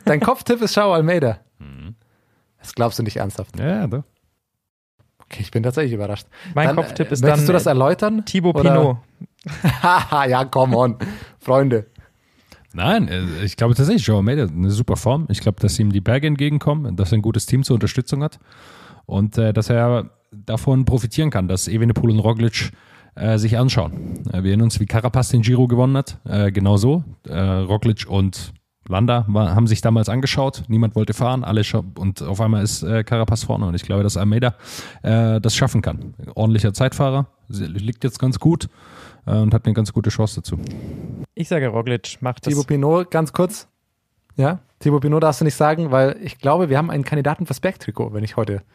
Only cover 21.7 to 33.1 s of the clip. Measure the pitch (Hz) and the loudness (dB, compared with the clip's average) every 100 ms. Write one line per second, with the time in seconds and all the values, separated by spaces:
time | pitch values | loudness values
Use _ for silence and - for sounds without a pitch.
21.7 | 113 117 110 117 107 104 113 117 - - | 0 2 2 2 2 2 2 0 -2 -6
22.7 | - - - - - 110 110 110 117 131 | -10 -20 -20 -20 -4 0 2 2 2 2
23.7 | 120 80 - - - - 90 95 104 113 | 2 -2 -4 -10 -10 -6 -4 0 2 2
24.7 | - 101 113 120 131 123 120 110 123 127 | 2 0 0 0 0 2 2 4 4 4
25.7 | 120 131 135 - - - 98 101 98 98 | 4 2 0 -2 -10 -4 0 0 2 4
26.7 | 101 117 165 156 - - 80 95 92 92 | 4 4 2 -2 -12 -10 -4 0 0 0
27.7 | 107 113 104 - 98 95 - - - _ | 0 0 -2 -2 0 0 -2 -12 -18 _
28.7 | _ - 90 120 120 104 104 101 95 117 | _ -4 0 2 2 0 2 2 4 2
29.7 | 107 117 113 107 120 135 - 135 - - | 2 2 2 2 0 -2 0 -2 -4 -2
30.7 | 110 113 107 107 107 123 131 - 107 104 | 0 2 0 -2 -2 -2 -2 -2 -2 0
31.7 | 110 92 - 95 95 71 98 110 107 104 | -2 -4 -6 -6 -4 -6 -2 0 2 0
32.7 | - 78 113 107 | -4 -4 -2 -2